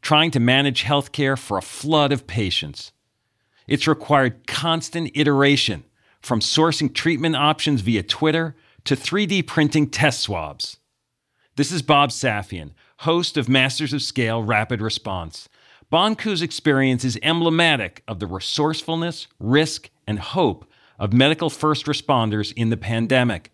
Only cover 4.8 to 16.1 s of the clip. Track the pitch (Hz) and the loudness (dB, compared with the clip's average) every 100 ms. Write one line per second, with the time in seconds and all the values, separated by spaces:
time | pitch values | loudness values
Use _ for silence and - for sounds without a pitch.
4.8 | - 170 160 147 147 139 139 139 - 87 | -4 -8 -6 0 2 4 4 4 0 -4
5.8 | - _ _ _ - 120 - - 160 151 | -10 _ _ _ -2 -2 0 2 2 2
6.8 | 151 - 165 170 160 143 147 151 160 135 | -2 -2 -2 0 0 0 0 0 0 0
7.8 | 101 110 95 - 156 160 165 - _ _ | 2 0 0 0 0 0 -2 -8 _ _
8.8 | - 135 - 196 202 196 - - 147 156 | -2 -2 0 -2 0 0 0 2 2 2
9.8 | 147 - 151 - - 92 78 71 - - | 0 2 0 0 -4 -4 -6 -8 -12 -12
10.8 | _ _ _ _ _ _ _ - 143 156 | _ _ _ _ _ _ _ -4 -2 -2
11.8 | 131 147 143 - 131 104 98 90 76 - | 2 4 4 0 -2 -2 -6 -10 -12 -18
12.8 | _ _ 165 170 170 - 120 135 131 - | _ _ 0 0 0 -2 2 2 2 0
13.8 | 151 139 - - 113 117 107 107 110 120 | -4 -4 -4 -2 0 0 0 0 0 -4
14.8 | 110 - - 92 80 - - _ _ _ | -4 -6 -6 -8 -8 -14 -20 _ _ _
15.8 | _ 160 202 | _ 2 2